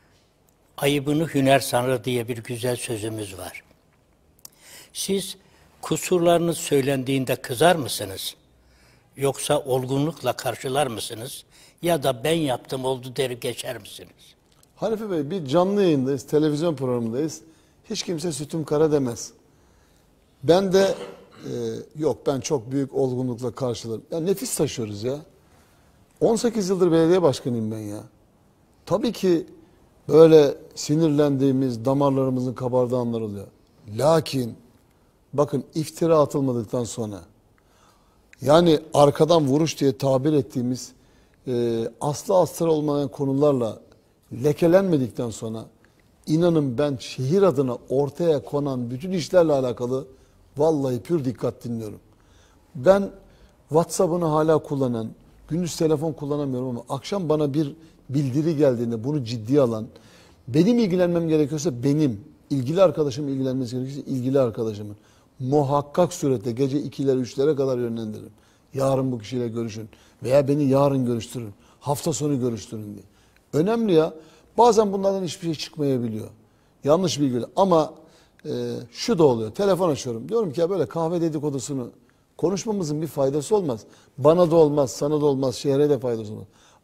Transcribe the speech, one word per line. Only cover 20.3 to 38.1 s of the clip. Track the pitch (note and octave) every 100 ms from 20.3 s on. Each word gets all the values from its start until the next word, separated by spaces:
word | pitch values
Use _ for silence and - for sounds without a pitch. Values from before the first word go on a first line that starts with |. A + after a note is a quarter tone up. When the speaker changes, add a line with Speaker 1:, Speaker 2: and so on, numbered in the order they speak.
| _
Speaker 2:
Ben | C3 F3 G3
de, | F#3+ G3 - - - - - C3+
e, | B2+ A2+ A#2 - D3+
yok, | D3+ A2+ -
ben | C3+
çok | - D3+ A2+
büyük | C#3 C3+ C3+
olgunlukla | C3 B2 B2+ A#2 B2
karşılarım. | - B2+ A2+ A#2 G#2+ -
Ya | E3
nefis | E3 F#3+ B3+ -
taşıyoruz | D3+ - G#2+ G2+
ya. | A#2 C#3+ D#3+ _ _ _ _ _ _ _ _ -
On | E3 A3+
sekiz | A#3+ A3+ F3+
yıldır | F#3+ F3+
belediye | E3 E3 F#3
başkanıyım | E3 B2+ C#3 A#2+ G#2+
ben | G#2+
ya. | G#2 G#2+ A2+ _ _ _ _ _ _ _ -
Tabii | F#3+ B3
ki | - F#3 E3+ - - - _ _ _ -
böyle | D3 E3 D#3 C#3 - - -
sinirlendiğimiz, | - D3 E3 D3 D3 C#3 C#3 C3 C3 A#2 A#2
damarlarımızın | C#3 C#3+ C3+ C3 B2+ B2+
kabardığı | A2 B2+ B2+ B2 B2+
anlar | A#2+ A2+
oluyor. | A2 G2+ G2 - _ _ - G#2+
Lakin | C#3+ E3 - C3+ A#2 - - _ _ _ _ _ _
bakın, | C3+ D3 C3+ - E3
iftira | D3+ - E3 D#3+
atılmadıktan | C#3+ D3+ C3+ A#2+ G#2+ B2+
sonra, | A2+ - G#2+ G2 F2 _ _ _ _ _ _ _ _